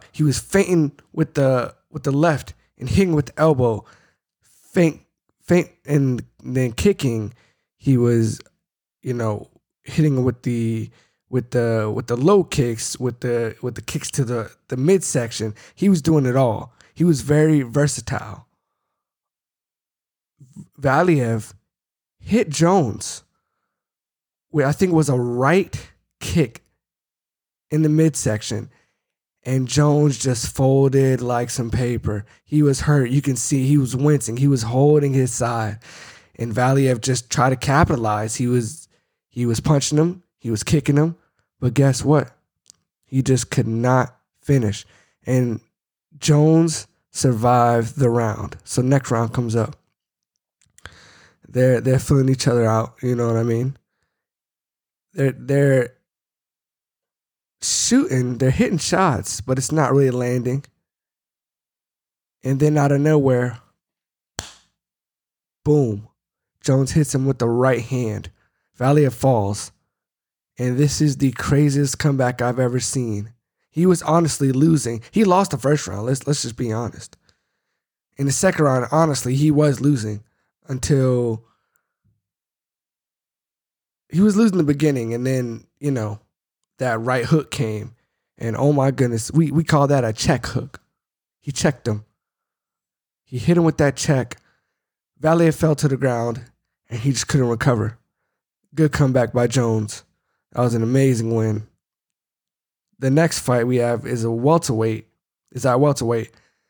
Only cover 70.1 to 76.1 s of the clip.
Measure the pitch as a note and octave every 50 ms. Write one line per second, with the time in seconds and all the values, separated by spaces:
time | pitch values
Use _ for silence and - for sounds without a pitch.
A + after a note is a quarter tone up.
70.1 | _ _ _ _ _ _ _ _ _ - B2 B2+ B2 B2+ D3 C#3 - - D3+ D3
71.1 | C3+ C3 C#3 C3+ A#2 - - - C#3+ C#3 D3+ D3 C3+ C#3+ C#3+ C3+ - - - D3
72.1 | C#3 C3 C3 B2 A#2+ A#2+ A#2+ A#2+ A#2 B2+ B2+ A#2+ B2 B2+ B2 - - C3+ B2 A#2
73.1 | G#2 G2+ G#2 A2 - _ _ _ _ _ _ _ _ D#3 F3 F#3 F3 E3 - D3+
74.1 | D#3 E3+ E3+ D3 - - C#3+ C3+ B2+ C3 D3+ E3 D#3+ C#3+ A2+ A#2 A#2 A2 - -
75.1 | - G#3+ A3+ F#3+ F3+ F#3+ G3 F#3+ - A2 - C3+ D3+ D3 - F#2 F#2+ G2+ A2 B2